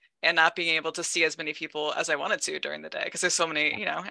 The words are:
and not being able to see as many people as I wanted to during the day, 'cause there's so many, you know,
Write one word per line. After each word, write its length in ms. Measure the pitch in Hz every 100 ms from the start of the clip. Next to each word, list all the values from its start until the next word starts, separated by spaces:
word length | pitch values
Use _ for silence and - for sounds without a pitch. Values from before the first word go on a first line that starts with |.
| _ _
and 120 | 165 170
not 200 | 165 175
being 200 | 165 160
able 160 | 160
to 120 | 156
see 200 | 165 175
as 140 | 160 156
many 160 | 151
people 400 | - 160 151 151 -
as 140 | 165
I 60 | 147
wanted 260 | 180 240
to 180 | - 151
during 220 | 143 151
the 80 | 156
day, 180 | - -
'cause 120 | -
there's 140 | 180 -
so 100 | 165
many, 320 | 151 151 -
you 60 | 185
know, 180 | 156 180